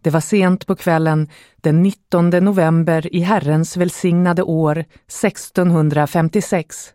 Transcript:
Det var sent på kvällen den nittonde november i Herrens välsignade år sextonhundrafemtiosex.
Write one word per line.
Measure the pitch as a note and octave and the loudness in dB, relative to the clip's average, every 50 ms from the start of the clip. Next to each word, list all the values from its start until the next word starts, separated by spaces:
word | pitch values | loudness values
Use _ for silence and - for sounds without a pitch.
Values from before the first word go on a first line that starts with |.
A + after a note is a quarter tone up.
Det | _ E3 | _ 0
var | C#3+ E3 | 0 0
sent | - - G#3+ G3+ F#3 F3+ F#3 F#3+ - | -2 0 0 2 2 2 0 0 -2
på | - F#3+ | -6 -6
kvällen | - - F3+ E3 D#3+ D#3+ D#3+ D#3 D#3 D3+ D3 - - - _ _ | -4 0 0 0 2 2 0 0 0 -2 -4 -8 -20 -20 _ _
den | _ - D#3 D3+ E3 F3+ | _ -2 2 2 4 2
nittonde | G3 F#3+ _ _ _ - F3 E3+ F3 F3 F3+ | 2 0 _ _ _ 0 2 2 2 2 2
november | F3+ G3+ G3+ F#3+ E3 D#3+ E3 E3 E3 E3+ E3 D#3+ D#3 - - | 2 2 2 2 2 2 2 2 2 2 0 -2 -2 -4 -4
i | F3 | -4
Herrens | E3+ F#3 A3 G3 D3 C#3+ D3+ D#3 E3 - - | 0 0 0 0 0 0 0 0 -2 -2 -2
välsignade | F3+ F3 F3+ - - - F3+ E3+ F3 F3+ F3+ F3 F3 - | -2 -2 -2 -2 -2 -2 0 2 2 2 2 0 0 -2
år | - E3 D#3+ D#3+ D3+ D3+ E3 D#3+ _ _ - _ | -2 -2 0 0 0 -2 -4 -6 _ _ -20 _
sextonhundrafemtiosex. | _ - - - G3+ - - - - _ - F3+ F3+ E3+ D#3+ D#3 D3+ C#3+ D3+ D3 C#3+ - F3 D#3+ D#3+ - G#3+ F3+ - G#3 F3 D#3 _ - - - - _ | _ -8 -2 -2 -2 -2 -4 -18 -6 _ 0 2 2 2 2 2 2 2 0 -2 0 0 0 0 0 0 -2 -2 -2 -4 -4 -4 _ -16 -18 -18 -20 _